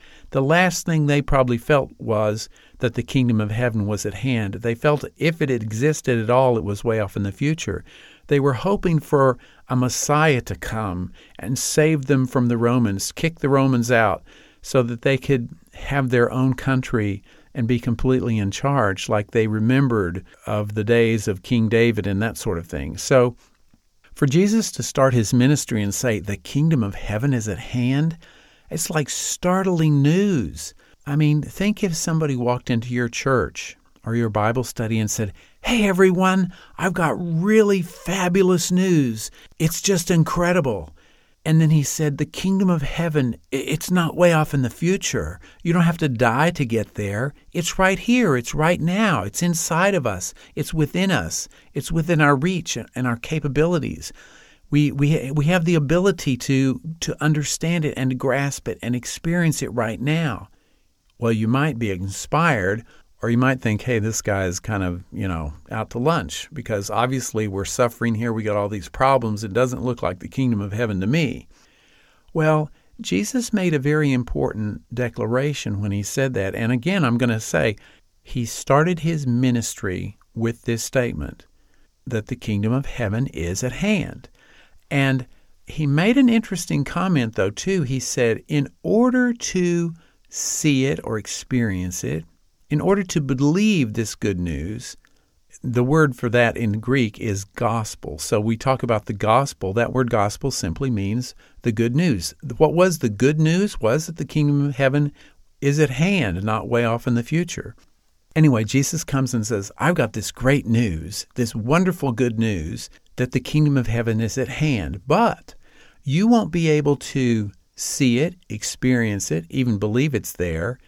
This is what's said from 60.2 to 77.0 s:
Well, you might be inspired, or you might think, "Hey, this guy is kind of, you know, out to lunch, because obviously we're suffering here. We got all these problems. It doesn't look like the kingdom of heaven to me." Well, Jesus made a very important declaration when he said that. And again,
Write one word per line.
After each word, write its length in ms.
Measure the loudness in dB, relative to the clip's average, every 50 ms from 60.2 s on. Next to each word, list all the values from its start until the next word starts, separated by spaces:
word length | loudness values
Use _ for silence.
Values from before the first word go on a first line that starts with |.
| -2 -4 -4 -6 -10 -16 _ _ _ _ _ _ _ _ _ _ _ _ _ _
Well, 140 | -2 0
you 160 | 0 0 0 0
might 300 | 2 2 0 0 -2 -2
be 120 | -4 -4
inspired, 920 | -4 -4 -6 -8 -8 -10 -6 -2 0 2 2 2 2 2 0 0 -2 -2 -6 -14 -20 -20 _ _ _ _
or 60 | -2 0
you 80 | 2
might 240 | 2 4 2 2 0
think, 220 | 0 -2 -2 0
"Hey, 160 | 0 -2 -2 0
this 240 | 0 -2 -4 -4
guy 240 | -2 -2 -2 0 -2
is 140 | -2 -4 -6
kind 220 | -6 -4 -4 -2
of, 220 | -2 -4 -4 -6 -10 -12
you 160 | -10 -8 -6 -4
know, 240 | -4 -4 -6 -8 -10 -12 -14 -10
out 200 | -8 -8 -8 -6
to 80 | -6 -2
lunch, 500 | 0 0 0 0 -4 -6 -10 -12 -12 -12 -14
because 340 | -12 -6 -4 -4 -4 -4 -4
obviously 580 | -2 0 0 0 0 -4 -4 -4 -4 -4 -4
we're 200 | -2 -4 -4 -6
suffering 480 | -4 0 0 0 0 0 -2 -2 0 0
here. 180 | 0 -2 -2
We 100 | -4 -2
got 140 | -2 -2 0
all 140 | 0 -2 -2
these 180 | -4 -6 -8 -10
problems. 560 | -2 0 2 4 4 2 2 0 -4 -4 -6
It 80 | -2
doesn't 320 | 0 0 0 0 0 -4 -4
look 180 | -4 -4 -2
like 180 | -4 -4 -4 -6
the 80 | -12 -10
kingdom 340 | -4 -2 0 0 0 0
of 100 | -2 -4
heaven 300 | -4 -2 -2 -2 0 -2
to 40 | 0
me." 400 | 2 2 2 2 0 -2 -8 -12 -20 -20 _ _ _ _ _ _ _ _ _ _ _ _ _ _ _
Well, 380 | -2 0 2 2 2 2 0 -2 -8 _ _ _ _ -14
Jesus 540 | -6 -2 0 0 0 0 -2 -4 -2 0
made 220 | -2 0 2 2 0
a 40 | 0
very 320 | 0 2 2 2 2 2
important 720 | 2 0 -2 -2 -4 -4 -2 -4 -4 -4 -6 -6 -6 -8 -12 _ -6
declaration 880 | -4 -4 -4 -4 -4 -4 -2 0 0 0 -2 -4 -4 -6 -4 -4 -2
when 100 | -2 -2
he 100 | -2 -2
said 300 | -4 -4 -2 -2 -2 0
that. 220 | 0 -2 -2 -2 -2
And 180 | -2 0 0
again, 320 | 0 0 0 0 0 2